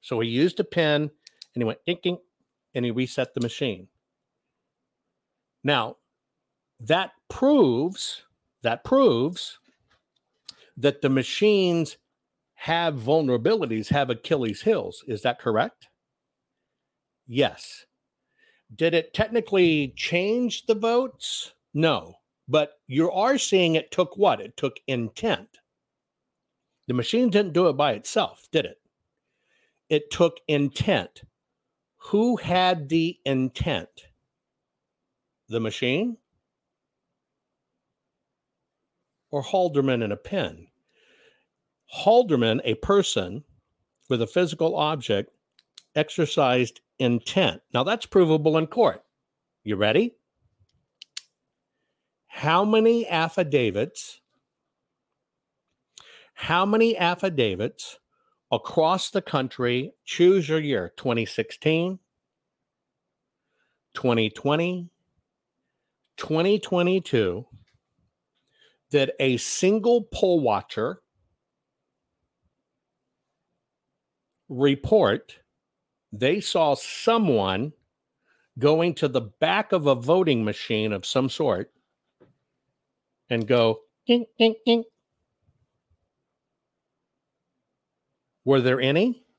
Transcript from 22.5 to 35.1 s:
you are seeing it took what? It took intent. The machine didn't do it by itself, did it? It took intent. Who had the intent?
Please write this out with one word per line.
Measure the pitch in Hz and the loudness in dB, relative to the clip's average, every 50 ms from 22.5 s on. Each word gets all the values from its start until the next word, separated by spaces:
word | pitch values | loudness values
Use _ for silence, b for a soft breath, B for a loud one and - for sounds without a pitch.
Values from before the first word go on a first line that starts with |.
| 127 151 147 147 _ _ _ _ | 2 2 2 0 _ _ _ _
you | 131 139 165 170 | -2 0 0 0
are | - 185 202 247 277 277 | 0 0 0 0 0 0
seeing | - - - 190 180 170 160 | 0 2 2 2 4 4 2
it | 160 156 - | 0 -2 -2
took | - - 180 180 - | -2 -2 -2 -2 0
what? | - 202 190 127 104 | 2 2 2 2 0
It | 101 104 - | -4 -12 -10
took | - - 135 - - _ - | -6 -6 -6 -6 -6 _ -4
intent. | 135 123 117 110 _ - - 226 170 - - _ _ _ _ _ _ _ _ _ _ _ _ _ _ _ _ _ _ _ _ _ _ _ _ _ _ _ _ - | -4 -4 -4 -6 _ -6 -4 -4 -4 -4 -6 _ _ _ _ _ _ _ _ _ _ _ _ _ _ _ _ _ _ _ _ _ _ _ _ _ _ _ _ -6
The | 123 | -4
machine | 123 120 - - 233 254 240 | -4 -4 -2 0 0 0 2
didn't | 180 202 208 190 147 | 2 2 0 2 0
do | 170 185 175 | 2 2 2
it | 139 | 2
by | 131 143 147 117 | 2 0 0 0
itself, | 104 - - - 226 196 - - _ _ _ | -4 -6 -4 -2 -2 -2 -2 -6 _ _ _
did | - 160 - | -2 -2 -2
it? | - - _ _ _ _ _ _ _ _ _ _ _ _ _ _ _ _ _ _ _ _ _ _ _ | -2 -10 _ _ _ _ _ _ _ _ _ _ _ _ _ _ _ _ _ _ _ _ _ _ _
It | 156 151 147 - | -2 -2 -2 -4
took | - - 175 165 - - _ - | 0 2 2 2 2 -2 _ -2
intent. | 151 143 143 143 - - - - 196 127 92 - _ - - _ _ _ _ _ _ _ _ _ _ _ _ _ _ _ | 0 0 0 -2 -2 -4 0 0 0 0 -2 -6 _ -20 -20 _ _ _ _ _ _ _ _ _ _ _ _ _ _ _
Who | - - - 202 220 240 247 - | -12 -2 0 2 2 2 0 -2
had | - - 175 185 185 180 180 170 147 135 | -2 -2 0 2 2 2 0 -2 -4 -2
the | 160 165 160 170 175 _ _ | 0 0 0 0 -4 _ _
intent? | 143 139 131 131 131 _ - - 175 143 101 - - _ - - _ _ _ _ _ _ _ _ _ _ _ _ _ _ _ _ _ _ _ _ _ | -2 -2 0 -2 -4 _ -6 -4 -4 -4 -4 -6 -10 _ -20 -20 _ _ _ _ _ _ _ _ _ _ _ _ _ _ _ _ _ _ _ _ _